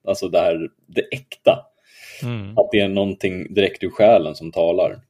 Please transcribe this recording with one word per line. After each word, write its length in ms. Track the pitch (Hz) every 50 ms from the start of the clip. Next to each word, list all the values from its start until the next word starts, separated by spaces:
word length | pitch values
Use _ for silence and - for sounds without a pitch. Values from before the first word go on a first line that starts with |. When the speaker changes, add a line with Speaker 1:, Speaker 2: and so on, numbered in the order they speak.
| _
Speaker 1:
alltså 220 | 98 98 - 98 90
det 100 | 87 87
här, 300 | 87 87 85 80 82 - _ _ _
det 140 | _ 87 117 - - -
äkta. 440 | 135 - - - - - - - 135 - _ _ _ _ _ _ - - - - - -
Speaker 2:
Mm. 340 | 120 120 110 98 101 107
Speaker 1:
Att 120 | 110 101 -
det 80 | - 104
är 80 | 101
någonting 680 | 95 98 98 101 98 95 - - 95 92 90 80 - 95
direkt 300 | 101 98 92 - - 95
ur 60 | 87
själen 460 | - - 107 110 117 95 80 78 76
som 160 | - 80 82
talar. 480 | - - 82 85 85 90 - - - - -